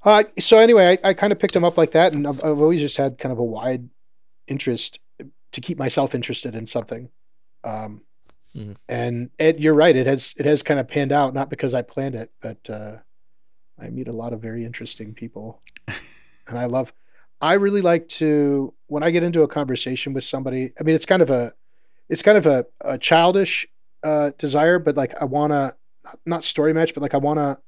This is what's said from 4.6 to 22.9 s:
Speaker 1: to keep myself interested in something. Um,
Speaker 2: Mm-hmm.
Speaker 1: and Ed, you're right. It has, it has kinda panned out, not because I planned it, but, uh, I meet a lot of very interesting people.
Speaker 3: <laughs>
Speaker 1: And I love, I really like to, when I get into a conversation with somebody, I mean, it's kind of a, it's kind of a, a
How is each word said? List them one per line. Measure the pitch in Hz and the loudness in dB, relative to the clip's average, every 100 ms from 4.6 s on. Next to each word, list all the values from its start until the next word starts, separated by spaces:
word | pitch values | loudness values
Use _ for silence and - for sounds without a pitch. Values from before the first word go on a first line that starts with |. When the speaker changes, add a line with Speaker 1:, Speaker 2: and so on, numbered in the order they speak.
| - 117 - - - _ - - - | -4 -4 -6 -12 -20 _ -20 -20 -16
Speaker 1:
to | - | -14
keep | 127 170 | -10 -6
myself | 131 - 135 | -4 -2 -2
interested | 135 113 123 127 | -4 -8 -10 -10
in | 113 113 | -12 -8
something. | 123 107 117 123 - - - - - | -8 -8 -14 -16 -20 -20 -20 -20 -16
Um, | - 110 107 107 _ - - _ - | -12 -12 -12 -16 _ -20 -20 _ -20
Speaker 2:
Mm-hmm. | 139 104 101 - | -18 -16 -18 -12
Speaker 1:
and | 120 120 120 123 - | -8 -6 -6 -10 0
Ed, | 160 156 | 0 2
you're | 151 | 4
right. | 151 165 131 | 6 6 4
It | 131 | 2
has, | 135 - - | -2 -4 -4
it | |
has | 143 151 | 0 0
kinda | - 143 | 0 -2
panned | 127 160 139 | -2 -4 -2
out, | 143 135 | 0 0
not | 135 135 | -2 -8
because | - 135 | -6 -4
I | 123 | -4
planned | 120 - 135 | -6 -8 -8
it, | 120 - - | -8 -12 -14
but, | - 104 - | -16 -16 -14
uh, | 107 107 113 - - - - - - - - | -14 -14 -18 -20 -20 -20 -20 -20 -20 -20 -20
I | 113 | -14
meet | 120 123 | -12 -10
a | |
lot | 113 117 | -10 -10
of | 113 | -10
very | 113 117 117 | -10 -10 -10
interesting | 120 - - 107 | -12 -16 -16 -18
people. | 110 117 104 107 - - - - | -16 -16 -16 -18 -20 -20 -20 -16
Speaker 3:
<laughs> | - - - _ _ - | -16 -18 -20 _ _ -14
Speaker 1:
And | 120 | -8
I | |
love, | 123 123 131 - - - - - | -4 -4 -6 -12 -20 -20 -20 -4
I | 156 | 0
really | 196 196 202 | 2 2 0
like | 180 170 165 - | 2 0 -2 -4
to, | 156 151 143 143 135 - - | 0 2 2 0 -4 -10 -10
when | 143 | -2
I | 160 | 0
get | 170 | 0
into | 175 170 | 0 2
a | 147 | 2
conversation | - 139 127 - 127 - | 0 -4 -4 -6 -6 -6
with | 135 | -8
somebody, | - 170 131 127 127 - | -6 -6 -6 -6 -8 -4
I | |
mean, | 156 160 | 0 0
it's | - | 2
kind | 180 | 2
of | 151 | 4
a, | 127 117 - - - - - - | 2 -2 -10 -20 -20 -20 -20 -8
it's | 160 | 0
kind | 202 214 | 4 6
of | 160 | 4
a, | 131 - - | 2 -2 -10
a | - | -8